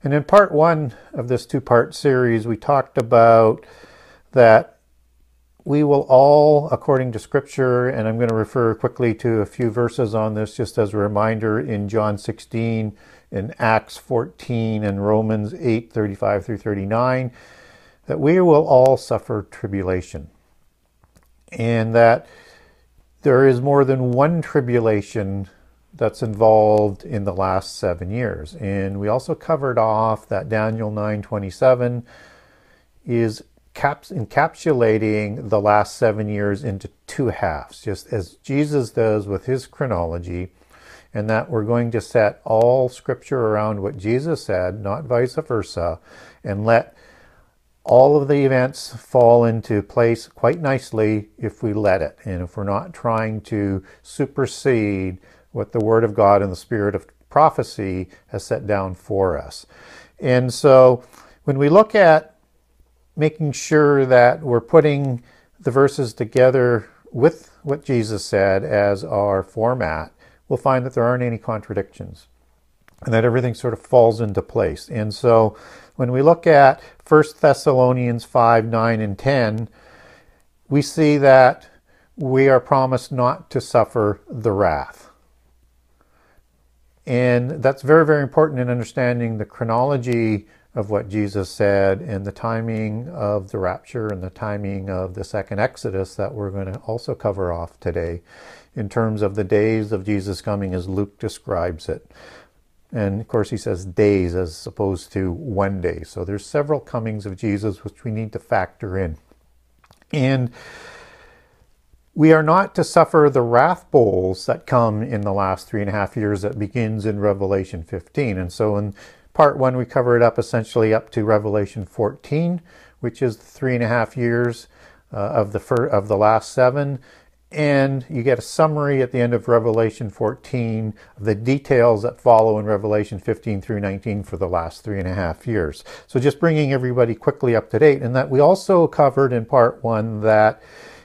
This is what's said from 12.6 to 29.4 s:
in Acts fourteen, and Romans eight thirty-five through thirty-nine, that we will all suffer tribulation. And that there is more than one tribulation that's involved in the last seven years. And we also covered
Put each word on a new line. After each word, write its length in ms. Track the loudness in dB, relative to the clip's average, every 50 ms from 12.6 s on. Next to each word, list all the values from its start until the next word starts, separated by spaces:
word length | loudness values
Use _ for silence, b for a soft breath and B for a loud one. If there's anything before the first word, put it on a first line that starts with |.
| -4 -4 -4 -4 -6 -6 -10 b b b b b b b
in 240 | -8 -8 -8 -8 -8 -4
Acts 360 | 0 0 0 0 -2 -4 -20
fourteen, 880 | -20 -10 _ -4 -4 -4 -4 -10 _ -10 -6 -6 -4 -4 -4 -4 -4 -4
and 220 | -4 -4 -2 0
Romans 480 | 0 0 2 2 0 -2 -4 -4 -6 -10
eight 400 | -6 -2 -2 -2 -2 -4 _ _
thirty-five 500 | -4 -4 -4 -4 -4 -4 -2 -2 -2 -4
through 140 | -6 -10
thirty-nine, 720 | -8 -6 -6 -6 -6 -4 -4 -2 0 0 0 -2 -2 -4 -6 -10 b b b b b b b b b b b b b b
that 120 | -8 -6 -2
we 220 | 2 2 4 4
will 240 | 4 6 4 4 4
all 300 | 4 4 6 6 6 4
suffer 480 | 2 -2 -6 -6 -6 -4 -6 -6 -6 -6 _
tribulation. 800 | -14 -12 -10 -6 -6 -4 -2 -2 -4 -4 -6 -10 -14 -16 -16 -16 _ _ _ _ _ _ _ _ _ _ _ _ _ _ _ _ _ _ _ _ _ _ _ _
And 420 | -10 -6 -4 -2 0 -2 -2 2 4
that 320 | 6 6 6 6 4 -2 b b b b b b b b b b b b b b _ _ _ _ _
there 260 | _ 2 4 6 6
is 140 | 4 4 2
more 240 | 0 0 2 2 2
than 280 | 2 0 -2 0 -2 0
one 280 | 2 2 2 0 -2
tribulation 1040 | -4 -2 -2 -2 -2 0 0 2 2 2 0 0 -2 -6 -8 -8 -6 -6 -6 -8 -10 b b b b b b b _ _ _
that's 300 | -4 -4 -4 -4 -4 -8
involved 800 | -8 -2 2 4 6 6 6 6 4 4 4 2 0 -2 -6 -12
in 180 | -8 -6 -4 -4
the 120 | -4 -4
last 400 | -2 -2 0 -2 -2 -4 -8 -12
seven 320 | -4 -4 -4 -4 -4 -6 -8
years. 460 | -6 -4 -4 -4 -6 -8 -12 -16 -14
And 440 | -10 -8 -6 -4 -4 -4 -6 -6 -6
we 100 | -4 -2
also 260 | -2 -4 -4 -6 -8
covered 420 | -8